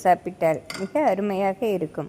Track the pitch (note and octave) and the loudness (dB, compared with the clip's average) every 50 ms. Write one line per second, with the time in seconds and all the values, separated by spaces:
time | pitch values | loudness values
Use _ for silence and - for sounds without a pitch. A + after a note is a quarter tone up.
0 | - F#3+ F3 E3+ - F3+ F#3 - F3 D#3+ D#3 - - - - - F#3+ F#3+ - D4 | 2 2 2 2 0 -8 -6 -2 0 0 0 0 -4 -10 -8 -8 -8 -4 -2 2
1 | D4+ B3 F#3+ F#3+ G3+ G#3 G3 F#3 G3+ G3 F#3+ F#3+ B3 A3 G3+ F3+ E3+ D3+ - - | 2 2 2 2 0 -2 -2 0 0 0 0 -2 -2 -2 -2 -2 -2 -4 -6 -8
2 | D3 | -10